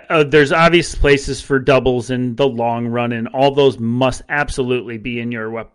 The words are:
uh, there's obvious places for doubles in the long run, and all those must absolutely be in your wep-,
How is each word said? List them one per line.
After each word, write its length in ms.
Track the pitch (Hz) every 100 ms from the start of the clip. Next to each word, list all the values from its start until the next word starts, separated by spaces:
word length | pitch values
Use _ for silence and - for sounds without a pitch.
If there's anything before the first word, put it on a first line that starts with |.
| -
uh, 140 | 170
there's 280 | 143 151 139
obvious 440 | 165 165 170 147 -
places 460 | 147 139 139 127
for 180 | - 135
doubles 500 | 127 - 127 123 113
in 260 | 123 127 117
the 120 | 139
long 400 | 117 117 117 117
run, 240 | 120 120
and 160 | 117 113
all 220 | 131 139
those 280 | 139 139 117
must 440 | 113 123 131 - -
absolutely 680 | 147 143 - 127 123 107 113
be 220 | 120 120
in 120 | 117
your 180 | 117 110
wep-, 220 | 113 107